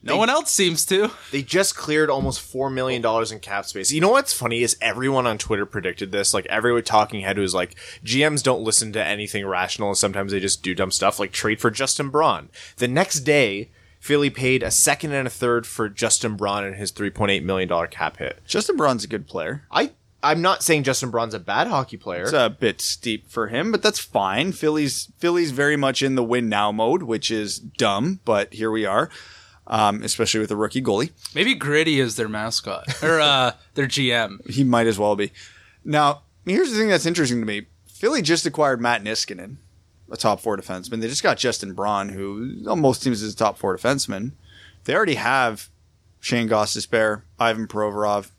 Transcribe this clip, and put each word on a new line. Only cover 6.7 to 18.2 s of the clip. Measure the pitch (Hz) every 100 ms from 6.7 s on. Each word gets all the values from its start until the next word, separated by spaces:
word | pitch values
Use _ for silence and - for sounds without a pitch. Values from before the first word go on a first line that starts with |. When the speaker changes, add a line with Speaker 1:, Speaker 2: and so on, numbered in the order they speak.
| 120
Speaker 2:
talking | 113 110 104 110
head | 95 98
was | 98
like, | 90 90 - - -
"G | 107 123 151
Ms | 147
don't | 135 127
listen | 110 107 110
to | 107 90
anything | 104 104 104 98
rational, | 90 95 - 104
and | 98
sometimes | 104 98 98
they | 98
just | 95 -
do | 92
dumb | 90 95
stuff, | - 95 -
like | 101
trade | - 110 107
for | 120
Justin | 107 131 - 139
Braun." | 147 156 90 76 - - -
The | 123
next | 131 190 151
day, | 135 147 117 98 113 _ _ _
Philly | - 147 143
paid | - 131 131
a | -
second | - - 143 156
and | 139 127
a |
third | - 123 120 113
for | - 110
Justin | 101 113 - 120 104
Braun | 101 101
and | 98 95
his | 101
three | - 101
point | - 104
eight | 98
million | 82 95 92
dollar | 87 85
cap | - 78
hit. | -